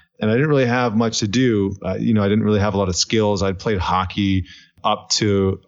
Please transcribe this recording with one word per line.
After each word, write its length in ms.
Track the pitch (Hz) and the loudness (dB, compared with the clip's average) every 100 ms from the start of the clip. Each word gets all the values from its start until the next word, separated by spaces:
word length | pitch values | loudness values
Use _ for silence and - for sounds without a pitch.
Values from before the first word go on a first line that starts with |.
| _ - | _ -6
And 100 | 107 | -2
I 40 | |
didn't 160 | 117 156 | 0 2
really 160 | 143 123 | 2 2
have 280 | 123 120 | 0 0
much 260 | 107 113 - | 0 0 -2
to 80 | 104 | -2
do. 460 | 117 131 107 98 98 | 0 2 2 0 -4
Uh, 120 | - | -6
you 180 | 98 113 | -4 0
know, 100 | 110 | 2
I 60 | 101 | 2
didn't 160 | 107 | 2
really 160 | 104 104 | 2 2
have 140 | 104 | 2
a 20 | 95 | 0
lot 140 | 98 | 0
of 60 | 87 | -2
skills. 460 | - 110 104 101 | 0 0 2 0
I'd 160 | 98 92 | -2 -2
played 200 | 117 98 | -2 -2
hockey 640 | 87 92 92 - 98 95 90 - - _ | 0 -2 -2 -2 0 0 -4 -12 -20 _
up 240 | 107 107 - | -2 -2 -4
to 500 | - 107 98 95 95 | -2 0 2 0 -2